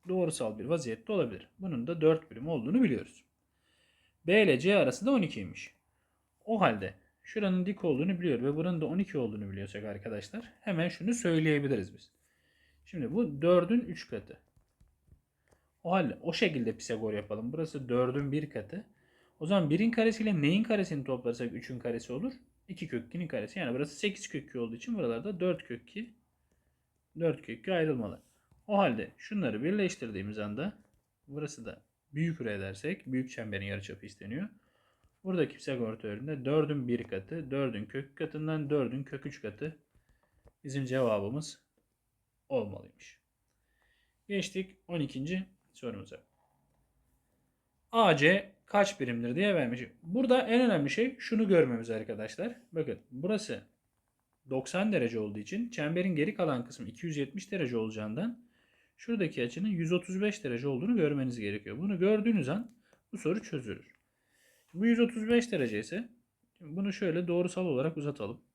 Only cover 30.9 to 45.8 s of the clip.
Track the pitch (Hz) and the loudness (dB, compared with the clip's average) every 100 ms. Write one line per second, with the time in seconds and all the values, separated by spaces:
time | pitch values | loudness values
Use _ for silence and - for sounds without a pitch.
30.9 | _ _ _ - 143 147 - 110 - _ | _ _ _ -12 -8 -8 -10 -14 -14 _
31.9 | _ _ 143 165 160 117 101 95 95 147 | _ _ -2 0 0 -4 -2 -4 -6 -6
32.9 | 190 135 131 127 - 110 101 98 98 101 | -6 -2 -2 -2 -6 -6 -4 -4 -6 -6
33.9 | 101 104 - 101 127 208 - _ _ _ | -12 -14 -16 -8 -6 -6 -10 _ _ _
34.9 | _ _ _ 185 185 143 - - 131 113 | _ _ _ -4 0 0 -2 -6 -4 -4
35.9 | 110 107 104 139 147 127 151 151 147 123 | -4 -8 -6 -6 -4 2 2 2 0 0
36.9 | 120 113 95 98 165 139 135 135 107 104 | -2 -2 -8 -6 -10 -6 -2 -2 -2 -6
37.9 | 135 139 - 156 151 156 156 139 147 120 | -8 -10 -8 -8 -4 -2 -2 0 0 0
38.9 | 127 139 139 147 - 107 98 151 160 _ | -2 -8 -10 -10 -8 -10 -8 -10 -10 _
39.9 | _ _ _ _ _ - _ 143 135 127 | _ _ _ _ _ -20 _ -8 -6 -2
40.9 | 131 123 104 101 139 156 - _ _ _ | 2 4 2 0 -4 -8 -14 _ _ _
41.9 | _ _ _ _ _ _ - 101 - - | _ _ _ _ _ _ -2 -2 -10 -16
42.9 | _ - - _ _ _ _ _ _ _ | _ -20 -20 _ _ _ _ _ _ _
43.9 | _ _ _ - 202 185 190 190 - - | _ _ _ -4 -2 -2 -4 -6 -12 -6
44.9 | 170 139 135 147 185 190 _ _ - | -4 -2 -4 -4 -4 -6 _ _ -12